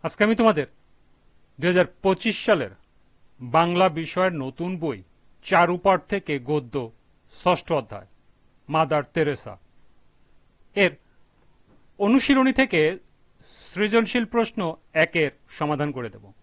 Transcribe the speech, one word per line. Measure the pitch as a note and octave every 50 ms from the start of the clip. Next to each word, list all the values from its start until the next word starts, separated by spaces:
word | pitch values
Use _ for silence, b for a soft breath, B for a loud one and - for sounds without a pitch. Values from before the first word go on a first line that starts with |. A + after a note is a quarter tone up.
আজকে | - D#3+ - - G#3
আমি | G#3+ A3+
তোমাদের | G#3+ A3+ A3 G3 D3+ C3+ - - _ _ _ _ _ _ _ _ _ _ _ _ _ _ _ _ -
দুই | C#3+ F3+
হাজার | F3+ F3+ F3 F3+ - _
পঁচিশ | - G3 F#3+ - - A3+ G3+ - -
সালের | - G#3 D#3+ A#2+ F#2+ G#2 _ _ _ _ _ _ _ _ _ - _ _ -
বাংলা | B2+ A#2+ A#2+ D#3+ E3+ F3 F3 F3 F#3+ F#3
বিষয়ের | D3+ D#3+ E3 - - F#3 F#3 F#3
নতুন | F3 D3+ C3 C3 C3+ - E3 F3+ F#3
বই | E3 D#3+ D3+ A#2+ G2 F#2 _ _ _ _ - _ _ -
চারুপাঠ | - F#3 E3+ F3 E3+ F3+ F3 - G3 F#3+ F3 -
থেকে | - G3+ G3 - - D3 C3+
গদ্য | A#2+ C3 D3+ D3+ B2+ A#2 - C#3 A#2+ A2+ - _ _ _ _ _ _ _ - - -
ষষ্ঠ | F3+ F3 - - -
অধ্যায় | E3 C#3+ A2+ - A2 G2 F#2+ _ - _ _ _ _ _ _ _ _ _ _ -
মাদার | D3 D#3+ D#3+ C3+ D#3 D3 C3+ _ _
তেরেসা | E3+ D#3 D3 C3+ - - A2 F#2+ - _ _ _ - - - _ - _ _ _ _ _ _ _ - _ _ _ _ _ _ _
এর | G3+ G3 F3 C#3+ _ _ _ _ _ - _ _ _ _ _ _ _ _ _ _ _ _ _ _ -
অনুশীলনী | G3+ G#3 A#3+ C4+ - - C#4 C4+ C4 C4
থেকে | B3+ C4+ C4 B3+ - E3 D3+ D#3 F#3 F#3 _ _ _ _ _ _ _ _ -
সৃজনশীল | - - - - - - F3 G#3 G#3 G#3 A#3 A3+ - - B3 A3+
প্রশ্ন | A3 - A#3 A3+ A3+ - A3+ F#3 E3 D#3+ - _ _
একের | - D#3+ D#3+ E3+ - E3+ D3+ C#3 - _ _ _
সমাধান | - - D#3 D3 D3+ C#3 D3 D3
করে | C#3 B2+ A#2+ G#2+
দেব। | G2+ G#2 G#2 G2 G2+ _